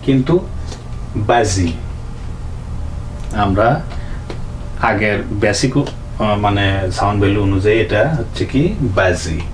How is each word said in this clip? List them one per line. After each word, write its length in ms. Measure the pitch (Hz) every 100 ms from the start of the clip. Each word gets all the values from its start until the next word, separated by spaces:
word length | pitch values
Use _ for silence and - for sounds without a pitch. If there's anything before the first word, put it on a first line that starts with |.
| -
কিন্তু 280 | 135 127 175 - - - - - - - 104
বাজি, 540 | 104 - 107 95 87 82 - - - - - - - - - - - - - - -
আমরা 340 | - 104 95 113 - - - - - - - - - - -
আগের 360 | 113 104 107 101 - 107
বেসিক, 360 | 107 101 127 143
আহ, 580 | 139 - - - 107 104 104
মানে 200 | 101 98 95 92
সাউন্ড 280 | - 101 104
ভ্যালু 220 | 101 101
অনুযায়ী 340 | 98 98 104 113
এটা 220 | 104 - - 156
হচ্ছে 260 | - - -
কি 300 | 131 170 220
বাজি 580 | 127 95 113 87 85 80 80